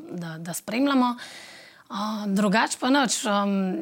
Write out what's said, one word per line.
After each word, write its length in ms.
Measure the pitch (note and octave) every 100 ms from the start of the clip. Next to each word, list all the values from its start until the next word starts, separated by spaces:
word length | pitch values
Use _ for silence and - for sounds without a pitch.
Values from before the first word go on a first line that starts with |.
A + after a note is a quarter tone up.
| -
da, 260 | F3 E3+ D#3+
da 160 | E3+
spremljamo. 640 | D#3+ - A3+ C#4+ C4+ B3 A#3+ - - - - - - -
A, 380 | G3+ G#3+ A3 G#3
drugače 520 | G3 G#3 A3 C#4+ -
pa 100 | B3+
nič, 300 | C#4+ B3+ -
um, 320 | A3+ G3+ G3+ G3 F#3+ B3